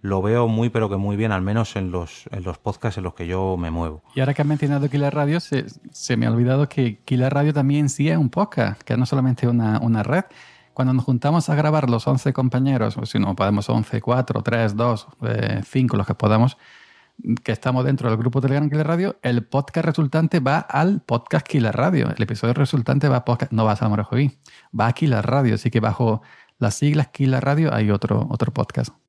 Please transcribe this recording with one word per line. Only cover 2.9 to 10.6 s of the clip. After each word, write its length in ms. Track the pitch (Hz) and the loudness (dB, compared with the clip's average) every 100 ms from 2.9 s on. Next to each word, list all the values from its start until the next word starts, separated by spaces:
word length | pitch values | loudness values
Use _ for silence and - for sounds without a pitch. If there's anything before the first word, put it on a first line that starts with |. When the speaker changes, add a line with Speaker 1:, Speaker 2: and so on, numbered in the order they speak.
| 101 | -6
Speaker 1:
en 60 | |
los 100 | 90 | -8
que 140 | - 87 | -8 -6
yo 280 | 92 95 92 | -2 -2 -2
me 120 | 85 | -4
muevo. 300 | 82 82 78 _ - | -4 -6 -8 _ -2
Speaker 2:
Y 40 | |
ahora 140 | 131 | -2
que 80 | 143 | 0
has 60 | 147 | 0
mencionado 420 | 151 143 143 139 | 0 0 0 0
Killer 240 | 143 143 | 0 -2
Radio, 260 | 143 143 170 | 0 0 -2
se, 260 | - 135 - - - | -2 -4 -4 -14 -20
se 260 | - - 117 | -14 -4 0
me 80 | 117 | 2
ha 60 | |
olvidado 360 | 117 120 135 143 | 2 2 2 0
que 300 | - 120 104 - | 0 -2 -2 -2
Killer 260 | 127 131 | 0 2
Radio 200 | 139 147 | 2 0
también 340 | 147 139 147 143 | 2 2 2 0
sí 200 | - 147 | 0 0
es 80 | 165 | 2
un 120 | 131 | 0
podcast, 520 | - 208 - 107 107 | 0 -2 0 -2 -2
que 160 | - 117 | -4 -2
no 80 | 127 | 0
solamente 420 | 139 131 123 123 | 2 0 2 2
una, 320 | 120 110 110 | 2 2 0
una 240 | 113 113 | 2 0
red. 200 | 104 160 - - - - | 2 -2 -2 -16 -20 -20